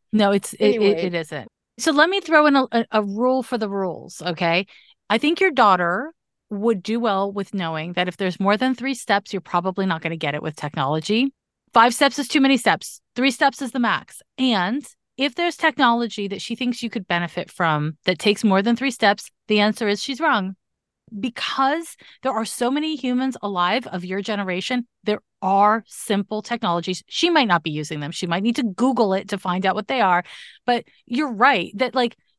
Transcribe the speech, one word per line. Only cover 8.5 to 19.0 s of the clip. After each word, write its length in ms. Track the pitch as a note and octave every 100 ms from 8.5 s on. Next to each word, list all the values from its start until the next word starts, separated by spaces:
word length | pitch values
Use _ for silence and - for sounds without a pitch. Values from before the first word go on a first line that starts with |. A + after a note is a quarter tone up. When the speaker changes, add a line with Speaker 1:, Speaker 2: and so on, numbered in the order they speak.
| G#3
Speaker 1:
than 200 | B3+ B3
three 180 | C4
steps, 400 | B3 - G3+ -
you're 80 | F#3+
probably 440 | - F3 F#3 F#3 F#3+
not 160 | D#3+
gonna 140 | D#3+ E3
get 200 | D3+ D3
it 60 |
with 120 | D#3 -
technology. 800 | D3 D#3+ C3+ D#3 D#3 A3 C4+ - _ _ _
Five 200 | A3+ A#3+
steps 240 | A#3+ C#4+ -
is 100 | B3+
too 120 | D4+
many 160 | C4+ B3
steps. 440 | G3+ E3 - - _ -
Three 160 | C4+
steps 300 | A#3+ C#4 -
is 100 | B3+
the 80 | C4
max. 420 | A3+ D#3+ - - - -
And 480 | B3+ G#3 F3+ C#4 - _ _ -
if 180 | C#4 F4
there's 220 | F4 -
technology 680 | D#4+ - B3 A#3 A#3 - G3+
that 120 | F#3
she 140 | - A#3
thinks 260 | B3 A#3
you 60 | A#3
could 180 | A3+ -
benefit 440 | F3 E3+ F3 -
from 460 | - E3 D3+ D3+ - -
that 140 | F#3
takes 240 | G#3 G#3
more 180 | G#3+ F#3+
than 140 | G#3+ A#3
three 160 | C4+
steps, 380 | -